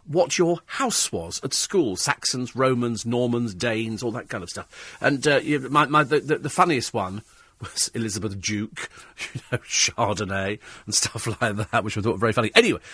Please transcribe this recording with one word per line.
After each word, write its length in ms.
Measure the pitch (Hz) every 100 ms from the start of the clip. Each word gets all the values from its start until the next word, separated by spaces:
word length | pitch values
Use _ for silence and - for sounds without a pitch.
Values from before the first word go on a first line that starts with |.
| -
what 320 | 156 - -
your 220 | 170 170
house 480 | - - 262 - -
was 300 | 95 82 -
at 80 | 135
school. 440 | - - 196 127 90
Saxons, 600 | - - - 127 127 117
Romans, 480 | 131 127 120 110
Normans, 480 | 117 120 123 120 117
Danes, 500 | 90 120 110 113 107
all 100 | 123
that 180 | 120 -
kind 120 | 107
of 60 | 87
stuff. 480 | 98 - - - -
And, 260 | 131 139 147
uh, 140 | 139
you, 180 | - 147 123
my, 160 | 147 139
my, 180 | 151
the, 160 | 143 151
the, 180 | 135 151
the 120 | 143
funniest 440 | - 180 131 -
one 260 | 113 92 101 - - - -
was 300 | - - -
Elizabeth 480 | - 113 101 104 98
Duke, 480 | 92 104 110 - - - -
<laughs> 240 | - -
you 80 | 123 -
know, 60 | 120
Chardonnay 1000 | - - - - 107 98 95 98 98 107 - - -
and 80 |
stuff 320 | - - 113 117
like 440 | 104 113 101 104
that, 140 | 117
which 140 | 104 107
I 20 |
thought 180 | 107 98
very 140 | 110
funny. 180 | 110 110
Anyway, 260 | 226 233 117 -